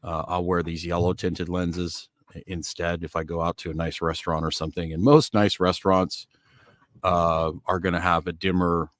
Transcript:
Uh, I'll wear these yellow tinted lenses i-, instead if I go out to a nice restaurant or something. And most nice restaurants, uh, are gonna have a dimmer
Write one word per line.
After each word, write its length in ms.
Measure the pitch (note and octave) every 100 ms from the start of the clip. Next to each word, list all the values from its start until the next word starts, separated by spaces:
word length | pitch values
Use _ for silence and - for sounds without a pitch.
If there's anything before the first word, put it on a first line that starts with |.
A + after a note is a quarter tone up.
Uh, 200 | F2+ D#2+ D#2
I'll 160 | F2+
wear 180 | F2 F2
these 240 | E2 E2 E2+
yellow 280 | F2 F2
tinted 340 | F2+ F#2 E2+ E2+
lenses 640 | F2 F2 E2+ F2 - - _ _ -
i-, 80 | -
instead 580 | F2 - - E2+ E2+ D#2+
if 100 | E2
I 80 |
go 180 | D#2+ E2+
out 140 | E2+ E2+
to 120 | F2
a 20 |
nice 280 | D#2 E2 -
restaurant 420 | E2 D#2+ - D#2+
or 80 | D#2+
something. 400 | - D#2+ D2 E2
And 100 | D#2+
most 320 | A2 D3+ D3
nice 280 | G#2+ G#2 -
restaurants, 680 | F2+ F2+ G2 F#2+ F#2 - - _ _ _ _ _ _ -
uh, 500 | F#2 F2 E2+ E2 D#2+ D#2+ -
are 140 | F2+
gonna 220 | F#2 F2
have 260 | F2 E2 F2
a 60 |
dimmer 560 | E2 F#2 F2+ F2 E2+ D#2 _